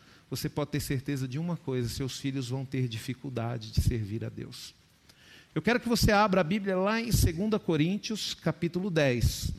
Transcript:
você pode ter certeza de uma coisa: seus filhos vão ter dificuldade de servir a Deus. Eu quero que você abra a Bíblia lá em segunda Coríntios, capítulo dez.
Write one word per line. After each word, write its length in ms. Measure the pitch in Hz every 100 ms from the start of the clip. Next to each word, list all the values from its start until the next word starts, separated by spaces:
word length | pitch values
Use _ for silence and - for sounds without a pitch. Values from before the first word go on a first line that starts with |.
| - - _
você 180 | 131 156
pode 220 | - 143
ter 100 | 151
certeza 480 | - 135 135 139 131
de 100 | 131
uma 200 | 175 165
coisa: 280 | - 127 120
seus 320 | - 131 -
filhos 300 | 139 135 120
vão 160 | 135
ter 240 | 131 131 123
dificuldade 800 | 110 - 123 143 120 117 123 110
de 120 | -
servir 420 | - 120 101 110
a 60 | 110
Deus. 440 | 104 - 131 - - _ _ _ - - - -
Eu 60 | 156
quero 180 | 208 240
que 100 | 233
você 220 | 233 -
abra 300 | 202 214 190
a 40 |
Bíblia 340 | 156 208 196 185
lá 200 | 190 226
em 140 | 233
segunda 460 | 175 190 160 214 214
Coríntios, 760 | - 160 160 202 - 214 -
capítulo 560 | - 165 - 170 180 196
dez. 640 | 160 143 123 - - -